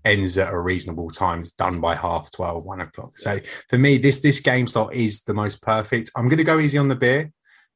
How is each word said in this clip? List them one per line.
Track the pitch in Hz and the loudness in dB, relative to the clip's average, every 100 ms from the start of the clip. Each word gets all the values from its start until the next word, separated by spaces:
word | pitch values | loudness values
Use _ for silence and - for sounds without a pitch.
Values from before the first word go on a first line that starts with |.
ends | 110 104 95 92 | 0 0 2 0
at | 92 | 0
a | 90 | -2
reasonable | 87 92 - 82 82 | -2 -4 -4 -8 -8
time. | 80 92 85 | -4 -2 -2
It's | 82 | -6
done | - 92 87 | -4 -4 -2
by | 85 82 | -2 -2
half | 90 85 - | -2 -4 -6
twelve, | - 90 85 | -8 -6 -8
one | 87 95 | -10 -12
o'clock. | 85 - - - | -14 -14 -16 -10
So | 110 101 - - - | -6 -6 -8 -16 -2
for | 123 | 4
me, | 143 139 | 6 6
this, | 139 135 | 4 4
this | 151 139 | 4 2
game | - 127 120 | 2 2 2
slot | 120 110 | 0 -2
is | 123 113 104 | -2 -2 -2
the | - | -4
most | 104 104 - | -4 -4 -4
perfect. | - 110 107 120 113 127 | -2 -2 0 -4 -2 -2
I'm | 120 | 2
gonna | 160 | 2
go | 156 160 | 4 2
easy | 151 143 | 2 2
on | 139 | 2
the | 127 | 2
beer, | 123 135 156 - _ _ _ | 2 2 -2 -10 _ _ _